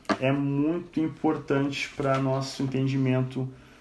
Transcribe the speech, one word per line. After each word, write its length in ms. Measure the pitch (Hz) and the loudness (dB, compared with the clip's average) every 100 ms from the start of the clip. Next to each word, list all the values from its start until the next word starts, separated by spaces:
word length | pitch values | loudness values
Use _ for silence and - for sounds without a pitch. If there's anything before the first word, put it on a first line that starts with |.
| - - | -4 0
é 100 | 135 | 2
muito 680 | 143 139 143 151 175 - 156 | 2 0 2 0 0 -4 -2
importante 920 | 160 - 156 147 - 139 143 139 - - | -2 0 0 0 0 0 0 -2 -6 -2
pra 200 | 139 135 | 0 2
nosso 460 | 135 135 131 - | 2 0 -2 -4
entendimento 880 | 135 131 135 135 131 131 127 135 131 - - - | -2 0 0 2 2 2 0 -4 -6 -8 -20 -20